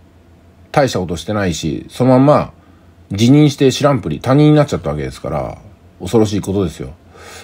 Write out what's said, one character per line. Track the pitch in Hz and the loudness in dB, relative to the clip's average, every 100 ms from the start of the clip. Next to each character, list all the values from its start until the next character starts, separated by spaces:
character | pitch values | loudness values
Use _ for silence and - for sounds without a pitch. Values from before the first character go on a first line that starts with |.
| _ _ _ _ _ _ - | _ _ _ _ _ _ -4
大 | - 131 | 0 0
し | |
た | 101 | -2
こ | 90 | -6
と | 85 | -8
し | - | -6
て | |
な | 107 95 | -4 -2
い | 80 | -4
し、 | 80 69 - | -6 -8 -10
そ | - 127 | -2 2
の | |
ま | 127 | 4
ん | 139 | 4
ま | 131 - - _ - _ _ - | 2 0 -12 _ -20 _ _ -10
辞 | 98 117 | 0 4
任 | 147 151 | 6 4
し | - | 2
て | 135 | 0
知 | - | 2
ら | 147 | 0
ん | 131 | 0
ぷ | 90 | -4
り、 | 73 | -6
他 | - 135 | 0 2
人 | 151 | 4
に | 151 | 4
な | |
っ | 143 | 2
ち | - | -2
ゃ | |
っ | |
た | - | -6
わ | 76 | -6
け | |
で | 65 | -8
す | - | -10
か | - | -8
ら、 | 73 62 - - - _ - | -8 -8 -12 -20 -20 _ -16
恐 | 92 117 | -2 0
ろ | 107 | 2
し | 101 | -2
い | |
こ | 80 | -4
と | 98 90 | -2 -4
で | |
す | - | -6
よ。 | 65 78 _ - - - | -16 -16 _ -20 -20 -20